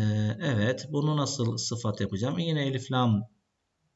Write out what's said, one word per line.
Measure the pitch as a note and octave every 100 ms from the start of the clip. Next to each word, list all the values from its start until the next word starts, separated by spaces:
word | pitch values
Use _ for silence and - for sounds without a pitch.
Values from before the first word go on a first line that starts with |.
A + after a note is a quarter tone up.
| G#2+ G#2+ G#2+ G#2+
evet, | D#3+ A2+ G#2+ B2+ D3
bunu | D3 D3+ D3+
nasıl | C3+ - A#2 A#2
sıfat | - A2+ A2 -
yapacağım? | G2+ F#2+ B2 E3+
Yine | E3 D#3 C#3
elif | C3+ -
lam, | C3 B2 G#2 A#2 _ _ _ _ _ _